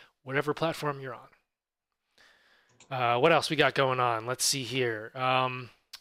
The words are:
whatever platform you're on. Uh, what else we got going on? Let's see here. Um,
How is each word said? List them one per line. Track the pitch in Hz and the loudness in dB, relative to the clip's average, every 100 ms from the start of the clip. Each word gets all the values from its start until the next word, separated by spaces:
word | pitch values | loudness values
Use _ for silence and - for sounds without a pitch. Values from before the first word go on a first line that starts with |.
| - _ | -20 _
whatever | 131 135 147 | -6 -4 -4
platform | 143 160 151 147 139 | -2 -4 -4 -6 -6
you're | 135 | -10
on. | 113 131 _ _ _ _ _ _ _ _ _ _ _ _ _ _ _ - | -14 -18 _ _ _ _ _ _ _ _ _ _ _ _ _ _ _ -10
Uh, | 131 120 120 | -2 2 4
what | 156 | 6
else | 156 - | 6 2
we | 151 | 4
got | 139 | 4
going | 143 135 127 | 4 0 2
on? | 123 113 113 | 0 0 -4
Let's | 127 | -2
see | - 139 | -2 -2
here. | 117 131 120 110 110 | -4 -2 -2 -2 -10
Um, | 131 131 131 127 127 127 _ _ - | -6 -2 0 0 -4 -12 _ _ -20